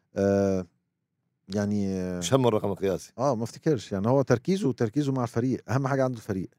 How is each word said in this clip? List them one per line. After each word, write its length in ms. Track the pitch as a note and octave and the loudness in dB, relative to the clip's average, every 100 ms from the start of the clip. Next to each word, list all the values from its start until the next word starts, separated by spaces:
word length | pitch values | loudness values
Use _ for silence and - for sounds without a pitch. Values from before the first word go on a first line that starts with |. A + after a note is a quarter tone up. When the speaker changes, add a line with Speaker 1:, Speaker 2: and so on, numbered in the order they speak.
| _ G2 | _ 0
Speaker 1:
آه، 500 | G2 G2 G2 F#2+ F2+ _ _ _ _ _ _ _ - G2+ | 2 4 4 0 -4 _ _ _ _ _ _ _ -8 -4
يعني، 380 | G2+ G#2 G2 | 0 0 -2
آه، 240 | F#2+ F#2 F2+ | -2 -4 -4
Speaker 2:
مش 140 | F2 | 0
همه 140 | C3+ A#2+ | 2 4
الرقم 240 | G#2+ G2+ | 2 0
القياسي. 420 | F#2+ G2 E2+ - - | -2 0 -2 -4 -2
Speaker 1:
آه، 180 | C#3 A2+ | 0 0
ما 80 | |
افتكرش. 480 | A#2 - D#3+ B2+ - | -4 -4 -2 -2 -2
يعني 160 | G2 A2 | -2 2
هو 140 | C#3 | 2
تركيزه، 500 | C3 A#2+ - F#3+ E3+ | 4 0 0 0 0
تركيزه 380 | - A2+ C#3+ C#3 | 0 -2 0 -2
مع 120 | C3+ | -2
الفريق، 380 | A#2+ A#2 C3 A2+ - | -2 -2 -2 -2 -2
أهم 180 | B2+ C3+ | -2 0
حاجة 160 | C3+ | 0
عنده 140 | C3 A#2 | 0 -2
الفريق، 320 | - F#2+ - | -4 -4 -4